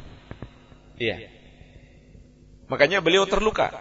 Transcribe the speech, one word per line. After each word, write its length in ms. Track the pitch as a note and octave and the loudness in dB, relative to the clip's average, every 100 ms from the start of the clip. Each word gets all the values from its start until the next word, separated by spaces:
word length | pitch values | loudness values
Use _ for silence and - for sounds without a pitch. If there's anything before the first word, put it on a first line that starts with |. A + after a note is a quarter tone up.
| - - - - - - - - - - | -18 -20 -20 -18 -18 -20 -20 -20 -20 -6
Iya. 400 | A#2 F2 - - - - - - - - - - - - - - - | -6 -6 -10 -20 -20 -20 -20 -20 -20 -20 -20 -20 -20 -20 -20 -20 -6
Makanya 320 | C3 C#3+ G3 | 2 2 2
beliau 240 | E3+ F#3 G3 | 4 4 4
terluka. 420 | G3 G#3+ - C#3 - | 2 0 2 0 0